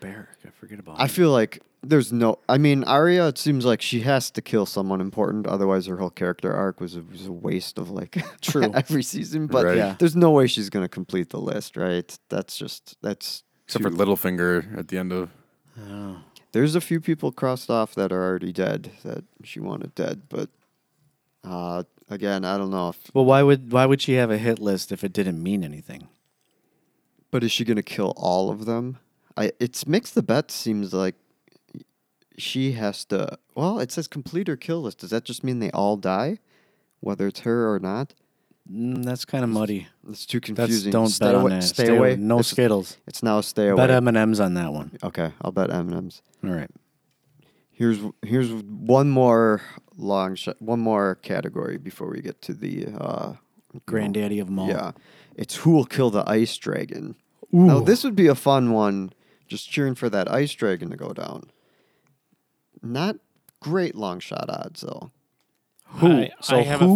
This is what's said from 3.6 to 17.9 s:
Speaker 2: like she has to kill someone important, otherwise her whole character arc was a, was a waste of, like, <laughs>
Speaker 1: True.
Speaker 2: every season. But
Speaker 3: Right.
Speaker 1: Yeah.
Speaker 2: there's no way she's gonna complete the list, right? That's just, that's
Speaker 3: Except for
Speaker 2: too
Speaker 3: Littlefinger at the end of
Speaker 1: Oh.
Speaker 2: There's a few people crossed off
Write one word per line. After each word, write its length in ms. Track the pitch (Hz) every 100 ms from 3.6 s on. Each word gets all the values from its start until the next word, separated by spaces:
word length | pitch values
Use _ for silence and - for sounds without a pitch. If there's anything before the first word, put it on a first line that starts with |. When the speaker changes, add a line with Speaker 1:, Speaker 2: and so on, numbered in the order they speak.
Speaker 2:
like 160 | 123 110
she 200 | - 120
has 300 | 117 139 -
to 100 | -
kill 240 | - 113 98
someone 340 | - 98 95
important, 460 | 95 107 98 104 98
otherwise 400 | 98 98 95 95
her 100 | 90
whole 140 | 90
character 420 | - 90 90 95
arc 280 | 98 95 -
was 160 | 90 85
a, 60 |
was 240 | 82 92 95
a 60 |
waste 460 | 87 87 92 - -
of, 120 | 90
like, 280 | 95 92 180 -
<laughs> 100 | -
Speaker 1:
True. 300 | - 147 120
Speaker 2:
every 280 | 117 135 151
season. 440 | 123 196 - 156 156
But 180 | 131
Speaker 3:
Right. 120 | 90 90
Speaker 1:
Yeah. 200 | 101 95
Speaker 2:
there's 180 | 170 160
no 140 | 170
way 160 | 151 127
she's 220 | 117 98
gonna 180 | 101 90
complete 420 | - 90 95 85
the 100 | -
list, 360 | - - - -
right? 420 | 92 87 87 - _
That's 280 | 101 95 -
just, 380 | 104 - - -
that's 440 | 104 101 - - - _ -
Speaker 3:
Except 160 | 117
for 60 | 107
Speaker 2:
too 60 | 85
Speaker 3:
Littlefinger 800 | 101 98 92 90 87 87 85 107
at 100 | 85
the 100 | 92
end 140 | 92
of 180 | 92 87 - _ _ _ -
Speaker 1:
Oh. 360 | 104 101 101 90 78 _ _
Speaker 2:
There's 240 | 113 143
a 60 | 165
few 200 | - 165
people 300 | 160 156 147
crossed 400 | - 135 127 -
off 240 | 117 110